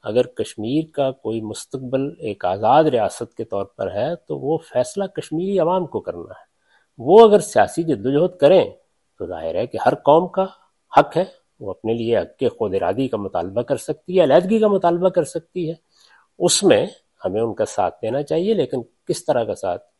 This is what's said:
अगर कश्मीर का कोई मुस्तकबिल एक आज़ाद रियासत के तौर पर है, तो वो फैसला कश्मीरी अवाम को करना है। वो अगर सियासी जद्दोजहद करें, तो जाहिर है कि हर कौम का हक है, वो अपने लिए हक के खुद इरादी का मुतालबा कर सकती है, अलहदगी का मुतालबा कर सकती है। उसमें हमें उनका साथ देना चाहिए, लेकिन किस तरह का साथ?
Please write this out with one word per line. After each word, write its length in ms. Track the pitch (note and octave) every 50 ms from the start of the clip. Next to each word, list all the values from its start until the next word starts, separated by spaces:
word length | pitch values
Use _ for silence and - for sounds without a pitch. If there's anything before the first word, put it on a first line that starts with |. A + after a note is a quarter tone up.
| _
अगर 240 | A2 G#2+ B2 B2 -
कश्मीर 640 | _ - G#2+ - - - G#2+ A2 C3+ D#3 D#3+ D#3 _
का 160 | - C#3 C3+
कोई 300 | B2+ _ _ A2 A2 A2+
मुस्तकबिल 760 | A2 G#2 G#2+ - - _ - C3 C3 B2 B2 C3+ C3+ C#3+ - _
एक 240 | - A2+ G2+ _ -
आज़ाद 420 | F2+ F#2 G2+ A2 A2 B2+ D3+ D#3+ D#3
रियासत 420 | C3 A#2 G#2 F2+ - - A#2+ - _ -
के 60 | A#2
तौर 200 | - - G2+ G2
पर 260 | F#2+ _ - G2 G2
है, 260 | F#2+ G2+ A#2 D3 F3
तो 220 | E3+ _ _ D#3 C#3
वो 200 | C3 C3+ D#3+ D#3
फैसला 500 | - - - B2 B2+ - - G3+ G3+ F#3+
कश्मीरी 500 | _ - - - D#3 D#3+ F3+ F#3+ G3+ F#3+
अवाम 280 | D#3+ E3 F3+ F#3+ F3+
को 140 | C#3 - G#2+
करना 400 | - - F2 F2 E2 - F#2 -
है। 60 | - _ _ _ _ _ _ _ _ _ _ -
वो 240 | A#2 C3 F3+ A3 A#3
अगर 160 | A3 G3+ G3+
सियासी 440 | D#3+ - - A2+ G2+ - - - E3+
जद्दोजहद 540 | D#3+ C#3+ G#2 G2+ B2+ C#3 C#3+ E3+ F3+ - -
करें, 300 | C#3+ C#3+ F3+ F3+ A#2+ - - _ _ _ _ _ _ _ _ _
तो 80 | G2 E2+
जाहिर 300 | F2+ D#2+ D#2+ E2 E2 F2
है 100 | A2+ B2
कि 100 | - G#2+
हर 180 | - B2 -
कौम 320 | - - C#3 D3 E3 F3+ F#3
का 280 | - F#3+ F#3+ F#3+ - _ _ _ _ _ _ _ - -
हक 140 | D#3 - -
है, 180 | D#3+ F#3 - - _ _ _ _ _
वो 100 | - G2
अपने 220 | F#2+ _ - A2 A2+
लिए 260 | A#2 A#2 A2+ A#2 G#2
हक 160 | E2 - - _
के 100 | C3+ A#2
खुद 260 | - - A2+ G2+ F#2
इरादी 320 | G2 F#2 E2+ G2 A#2 C3+ B2
का 100 | - G#2+
मुतालबा 440 | G2+ F#2+ - F2 E2+ F#2 G2 A2
कर 160 | A#2+ - C#3+ B2+
सकती 380 | - - D3+ - _ - F3+
है, 80 | F#3 E3+
अलहदगी 360 | C#3 C3+ E3 F3 F#3 A3 A3+
का 80 | G#3+ G#3
मुतालबा 420 | G3+ F#3+ F#3 E3+ E3+ E3+ F3+ F#3
कर 140 | F3 F3+ D#3
सकती 440 | - - E3 D#3+ _ _ F3+ F3 D#3
है। 120 | E3+ - _ _ _ _ _ _ _ _ _ _ _ _
उसमें 560 | F3+ F3 - - G3+ F#3 B2 G2 - - - _ _ _ _ _ -
हमें 180 | F#2+ F#2 G#2+
उनका 240 | A2+ A#2 G2+ - A2
साथ 260 | - - - G2 F2
देना 300 | - _ - A2 A#2 C#3
चाहिए, 320 | D3 - D#3 D#3+ F3+ G#3 A3+
लेकिन 280 | G3 C#3+ B2 - C3
किस 460 | A#2 _ _ _ _ - E3+ - - -
तरह 180 | C#3+ B2+ A2+
का 80 | G2+ F#2+
साथ? 240 | - - F#2+ F2 - _ _ _